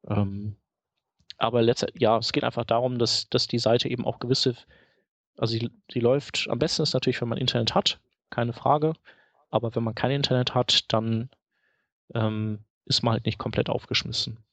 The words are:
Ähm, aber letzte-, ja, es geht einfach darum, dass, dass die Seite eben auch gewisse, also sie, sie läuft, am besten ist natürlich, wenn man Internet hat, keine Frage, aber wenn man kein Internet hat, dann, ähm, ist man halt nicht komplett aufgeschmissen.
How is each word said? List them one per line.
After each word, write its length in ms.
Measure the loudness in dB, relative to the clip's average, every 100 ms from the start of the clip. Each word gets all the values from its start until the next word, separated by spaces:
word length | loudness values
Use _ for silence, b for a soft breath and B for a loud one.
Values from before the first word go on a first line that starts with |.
| -2
Ähm, 500 | -2 -2 -4 -10 -12 _ _ _ _ _ _ _ -4
aber 240 | 0 4
letzte-, 300 | 4 2 -2 0
ja, 200 | 2 4
es 160 | 2
geht 100 | -2
einfach 220 | -2 -4 -2
darum, 340 | 0 0 0
dass, 300 | 0 0 0
dass 180 | -2 0
die 120 | 0
Seite 300 | 2 2 2
eben 160 | -2 -4
auch 140 | -4
gewisse, 360 | -2 0 0 -2 -14 b b b b _ _ -6
also 140 | -4
sie, 200 | -2 -4 _ -8
sie 80 | 0
läuft, 480 | 2 2 0 -6 -4
am 100 | -2
besten 240 | -2 0
ist 100 | 0
natürlich, 260 | 0 0 -2
wenn 80 | -4
man 80 | -2
Internet 360 | -2 0 2
hat, 260 | 2 0 -4 _ _ _
keine 240 | -4 -4
Frage, 400 | 0 2 4 2 -2 b b b b b
aber 260 | -2 -2 -2
wenn 80 |
man 120 | -2 -2
kein 160 | -2
Internet 420 | 0 2 2 2
hat, 380 | 0 2 0 2
dann, 360 | 0 2 -2 -2 _ _ _ _ _ _ _ _
ähm, 460 | -2 0 0 -4 -6 -12 _ -4
ist 160 | 0
man 120 | 2
halt 120 | 0 -2
nicht 140 | -4
komplett 300 | -4 -2 -2
aufgeschmissen. 680 | -2 -2 -4 -4 -6 -6 -10 _